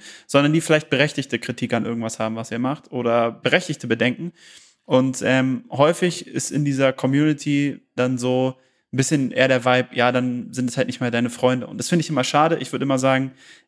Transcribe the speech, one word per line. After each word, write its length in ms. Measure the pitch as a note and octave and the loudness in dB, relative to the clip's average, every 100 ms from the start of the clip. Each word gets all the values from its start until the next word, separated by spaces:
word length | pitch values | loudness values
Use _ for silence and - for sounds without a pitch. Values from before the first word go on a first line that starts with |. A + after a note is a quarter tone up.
| - - - | -12 -20 0
sondern 280 | C#3+ D3 | 2 4
die 80 | D#3+ | 2
vielleicht 280 | D#3+ D#3 - | 2 0 2
berechtigte 480 | B2+ D3+ - - A#2+ | 0 0 0 -4 -6
Kritik 360 | - A#2+ A#2 | -6 -6 -2
an 120 | A#2 A2 | -2 -2
irgendwas 320 | A#2 A2+ - | -4 -6 -4
haben, 200 | A2 A2 | -6 -6
was 140 | A2 | -8
ihr 80 | A#2 | -4
macht 300 | B2+ C#3+ - | -4 -4 -8
oder 400 | C3+ A#2 A#2 A#2 | -4 0 2 0
berechtigte 580 | A2+ C#3 D#3+ - D3 B2 | -2 0 0 0 -6 -2
Bedenken. 440 | A2+ B2 - E3+ - - - - _ - | 0 0 -2 -10 -12 -20 -20 -20 _ 0
Und, 360 | C3+ C3 B2+ | 2 2 0
ähm, 440 | A2 C3 C3 B2 - | 0 2 0 -2 -4
häufig 580 | B2+ D3+ F3 F3+ E3 - | 2 2 2 -2 -4 -8
ist 220 | - - | -8 -4
in 140 | C#3+ | -2
dieser 300 | C#3+ C3+ C3+ | -2 2 0
Community 920 | C3 C3 C#3 D#3 D3 D3+ C#3+ C#3+ C3+ _ - | 2 0 2 2 0 -2 0 -2 -6 _ -2
dann 200 | B2+ B2+ | 0 0
so 380 | B2+ B2+ C3 B2+ _ _ - | 0 2 0 -4 _ _ -8
ein 40 | B2+ | -2
bisschen 340 | C3+ D3+ C3 | 0 0 0
eher 180 | - C3 | 2 4
der 160 | B2+ B2 | 4 4
Vibe, 240 | B2+ B2 | 2 2
ja, 220 | - B2 | 0 2
dann 400 | B2+ B2 B2 A2 | 2 0 -4 -8
sind 160 | A#2+ B2 | -4 -4
es 80 | B2+ | -2
halt 100 | B2 | -4
nicht 140 | B2 | -2
mehr 100 | B2 | -2
deine 180 | A#2 A#2+ | 0 -2
Freunde. 380 | - B2+ B2+ - | 2 2 2 -4
Und 100 | A2+ | -8
das 120 | B2 | -2
finde 140 | E3+ | 0
ich 60 | D#3 | 0
immer 140 | C#3 | -2
schade. 320 | B2+ D3 D#3+ E3 | 0 2 2 0
Ich 120 | B2+ | -4
würde 120 | C3 | -4
immer 140 | C#3 C3+ | 0 2
sagen, 360 | C3 C3 C3 C3 - - | 2 2 -2 -8 -20 -20